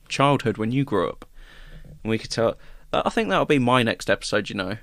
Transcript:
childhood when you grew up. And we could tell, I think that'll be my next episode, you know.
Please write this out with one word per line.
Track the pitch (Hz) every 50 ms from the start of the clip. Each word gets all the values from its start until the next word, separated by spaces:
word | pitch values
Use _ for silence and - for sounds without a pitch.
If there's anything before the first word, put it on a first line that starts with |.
| -
childhood | - - - 139 143 143 127 - 113 98
when | 107 107 113
you | 127 139 135
grew | - 107 92 80 -
up. | - - - - - - - - - - - - - - - - - - -
And | 110
we | 113
could | - - -
tell, | - 120 113 110 - - - - - - - - -
I | - - -
think | - 233 220
that'll | 190 190 156 139
be | - 151 135
my | 120 123 127 127 117
next | 110 - - - -
episode, | 101 - - - - 107 101 -
you | 107
know. | 101 92 95 104 -